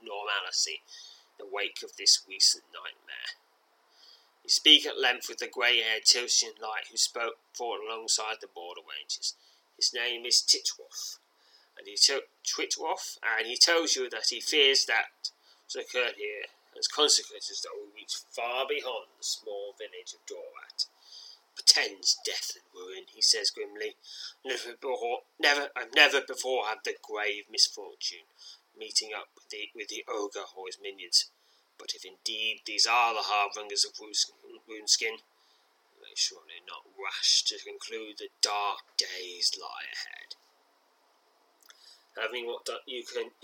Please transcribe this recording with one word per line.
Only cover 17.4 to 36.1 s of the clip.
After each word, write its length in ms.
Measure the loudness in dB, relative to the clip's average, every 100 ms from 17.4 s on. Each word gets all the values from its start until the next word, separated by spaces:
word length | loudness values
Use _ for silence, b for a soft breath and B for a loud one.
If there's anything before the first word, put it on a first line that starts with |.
| -10 -8
that 120 | -8
will 160 | -8 -12
reach 220 | -14 -10 -10 -8
far 360 | -6 -2 0 0
beyond 400 | -2 -4 -6 -8 _
the 60 |
small 500 | -6 -6 -6 -8 -8 -10
village 340 | -14 -12 -16
of 100 | -16 -14
Dorat. 600 | -12 -12 -16 -10 -8 -8 B B B B B _
"Pretends 640 | 4 6 8 4 0 0 2
death 300 | 0 -4 -6
and 100 | -8 _
ruin," 340 | -14 -12 -12 -14
he 140 | 2
says 280 | 4 4 0
grimly. 460 | -2 -6 -6 -8 -8 B B B B
"Never 320 | -6 -4 -6 -8
before, 480 | -4 -2 -2 -4 -6 2
never, 340 | 4 4 2
I've 200 | -4 0
never 260 | 6 8 6
before 480 | 0 -4 -2 0 0
had 160 | -2
the 120 | -4 -8
grave 480 | -6 -2 -2 -2 -4
misfortune 760 | 2 2 2 -14 -8 -8 -8 -14 B B B _ -14
meeting 360 | -4 -2 -2
up 180 | -6 -12
with 140 | _ -16
the, 220 | -12 -12
with 140 | -12 -12
the 160 | -10 -8
ogre 380 | -6 -6 -8 -12
or 120 | -12 -14
his 120 | -12
minions. 520 | -12 -12 0 2 0 b b b b -14
But 160 | -12
if 120 | -10 -14
indeed 560 | -12 -8 -4 -4 -6
these 220 | -4 2 4
are 260 | 4 4
the 100 | 2
harbingers 600 | 0 2 2 -2 -4 -2
of 140 | -2 -4
Runes-, 320 | -6 -2 -2 -4 -20 -20 -16
Runeskin, 540 | -8 0 2 2 -6 -12 b b b b _ _ _
they 140 | -12